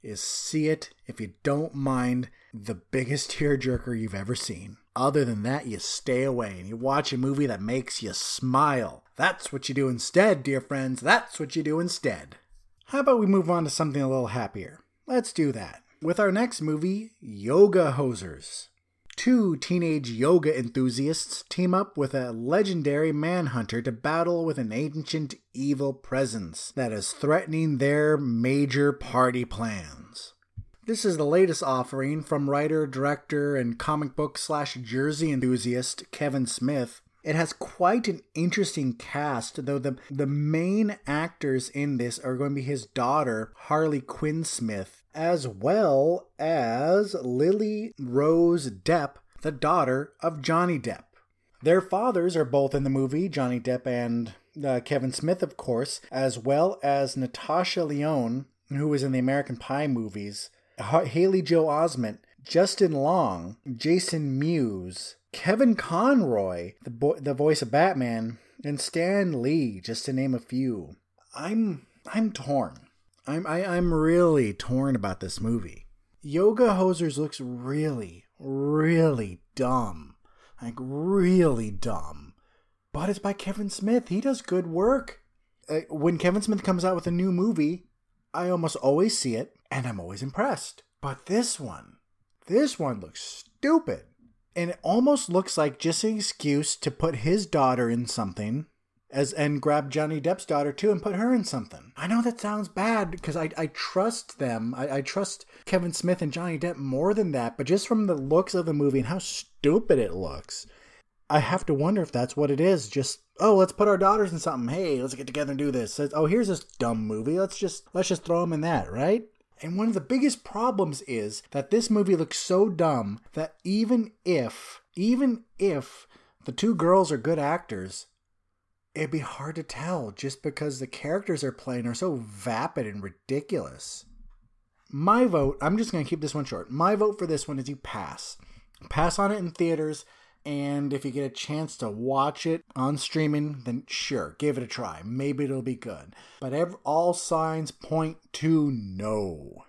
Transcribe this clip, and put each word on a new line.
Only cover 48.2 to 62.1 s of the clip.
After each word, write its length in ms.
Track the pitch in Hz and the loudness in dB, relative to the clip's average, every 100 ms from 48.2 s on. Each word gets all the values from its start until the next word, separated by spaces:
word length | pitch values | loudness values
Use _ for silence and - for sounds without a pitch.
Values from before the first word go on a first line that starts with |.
| 151 165 170 175 135 | 4 6 6 4 -2
Depp, 440 | 95 120 165 139 - _ - | -6 0 0 0 -10 _ -8
the 100 | 151 | -6
daughter 600 | 139 147 175 131 131 147 _ | -2 2 4 4 0 -4 _
of 200 | 170 156 | -4 -4
Johnny 380 | 135 165 180 156 | 0 2 2 0
Depp. 240 | 113 95 - _ _ _ _ _ | -4 -8 -14 _ _ _ _ _
Their 200 | 147 180 | 4 4
fathers 560 | 180 185 247 196 175 165 | 4 0 2 2 2 2
are 80 | 139 | 2
both 280 | 139 139 | 2 2
in 120 | 143 139 | 2 0
the 40 | |
movie, 380 | 135 135 147 185 | 2 0 0 -2
Johnny 320 | 143 127 123 | 0 -2 -2
Depp 260 | 127 127 131 | -2 -2 -2
and, 500 | 123 120 117 113 - _ - 143 | -2 0 -2 -4 -10 _ -8 -2
uh, 140 | 123 123 | -2 0
Kevin 260 | 143 127 | -2 -2
Smith, 320 | 127 156 180 | -4 -2 0
of 140 | 170 - | -2 -6
course, 420 | - 117 139 - - | -4 -2 -2 -8 -8
as 260 | 127 135 123 | -2 -2 0
well 400 | 120 143 180 - | 0 2 2 2
as 360 | 143 139 135 135 | 0 2 0 -2
Natasha 680 | 127 - - 160 180 - | -6 -6 -2 0 0 -2
Lyonne, 600 | 160 147 147 151 117 123 139 _ _ | -2 -2 0 0 0 -4 -6 _ _
who 180 | 139 151 | -2 0
was 160 | 147 | 0
in 80 | 139 | 0
the 80 | 131 | 0
American 380 | 127 139 139 120 | 2 0 -2 -8
Pie 300 | - 139 151 | -4 -2 0
movies, 600 | 123 110 101 101 101 - _ _ - | -2 -2 -8 -10 -10 -14 _ _ -12
Ha-, 260 | 101 160 131 | 0 2 2
Haley 360 | 135 190 190 | 2 4 4
Joel 280 | 151 165 156 | 4 2 4
Osment, 500 | 147 165 127 113 | 2 0 0 -6